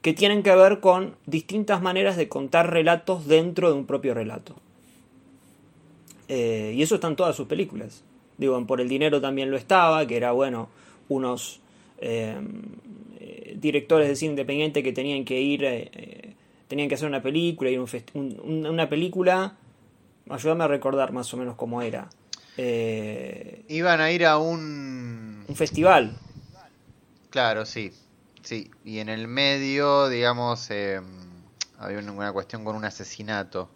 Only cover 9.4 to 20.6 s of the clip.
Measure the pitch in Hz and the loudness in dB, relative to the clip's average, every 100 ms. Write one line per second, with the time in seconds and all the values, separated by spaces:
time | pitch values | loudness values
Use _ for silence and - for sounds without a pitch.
9.4 | 135 135 - 190 170 156 143 120 120 120 | -2 -4 2 4 6 4 2 0 2 2
10.4 | 135 120 113 _ - - _ 135 127 123 | 0 -2 -8 _ -20 -20 _ -2 -2 -4
11.4 | - - _ _ _ - 120 113 110 67 | -8 -14 _ _ _ -12 -6 -4 -4 -8
12.4 | 69 - - - - - - - - - | -10 -12 -14 -18 -20 -20 -20 -20 -20 -20
13.4 | - - 151 143 143 160 143 139 156 143 | -16 -4 0 0 4 4 6 2 -2 -2
14.4 | 131 143 156 147 131 127 139 139 127 127 | -2 -2 0 0 -2 -2 -4 -4 -2 -2
15.4 | 139 139 139 120 - - - - - - | 0 0 0 -2 -8 -16 -20 -20 -20 -20
16.4 | _ _ _ 139 143 135 151 135 123 151 | _ _ _ -6 -2 -2 -2 -2 -2 0
17.4 | 170 165 131 127 123 120 - 147 139 - | 0 0 -2 -2 -4 -10 -10 -10 -8 -10
18.4 | - 160 156 165 160 151 180 185 180 185 | -6 -4 -2 -2 0 0 -2 2 2 2
19.4 | 190 - - _ _ _ _ _ - 135 | 0 -8 -20 _ _ _ _ _ -14 -4
20.4 | 143 165 | 0 2